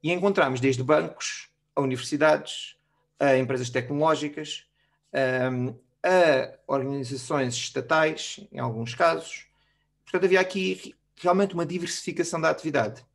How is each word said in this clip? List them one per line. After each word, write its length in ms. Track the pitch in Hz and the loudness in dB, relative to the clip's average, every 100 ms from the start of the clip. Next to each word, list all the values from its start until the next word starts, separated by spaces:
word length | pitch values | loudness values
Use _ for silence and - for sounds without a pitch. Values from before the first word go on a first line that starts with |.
e 100 | 151 | 0
encontramos 480 | 175 196 190 143 127 | 2 2 4 2 2
desde 220 | 135 127 | 2 0
bancos, 680 | 123 151 160 - - - - _ _ - | 2 2 2 -8 -10 -10 -16 _ _ -4
a 60 | |
universidades, 920 | 139 127 - 147 156 151 - - - _ _ _ _ _ | -2 -4 -4 2 4 4 0 -12 -14 _ _ _ _ _
a 180 | 143 131 | 2 4
empresas 320 | 127 127 123 | 2 -2 -2
tecnológicas, 960 | 127 123 147 160 151 147 147 151 - _ _ _ _ _ | -4 -4 0 2 2 -2 -8 -12 -12 _ _ _ _ _
ahm, 640 | 139 131 127 127 127 127 123 _ _ | -2 0 0 -2 -2 -4 -8 _ _
a 540 | 175 185 165 135 - - - | 2 6 6 4 0 -10 -4
organizações 880 | 139 135 139 123 131 - 147 127 | -2 -2 -6 -6 -10 -4 -2 -2
estatais, 840 | 120 - 135 127 160 160 156 - - - | -4 -6 -6 0 2 2 -2 -10 -12 -14
em 60 | 143 | -8
alguns 380 | 123 113 113 - | -6 -6 -8 2
casos. 500 | 170 165 - - - _ _ _ _ _ | 2 2 -6 -16 -18 _ _ _ _ _
Portanto, 220 | - 180 185 | -4 0 4
havia 140 | 185 | 4
aqui 340 | 185 202 185 | 2 0 -2
re-, 220 | 185 - - _ _ | -4 -10 -20 _ _
realmente 380 | 175 185 202 | 2 4 2
uma 120 | 170 170 | 0 -4
diversificação 760 | 180 170 - - 156 170 165 | -4 -4 -6 -6 -4 -4 0
da 80 | 156 | 0
atividade. 560 | - 156 143 107 107 _ | 0 -2 -2 -2 -6 _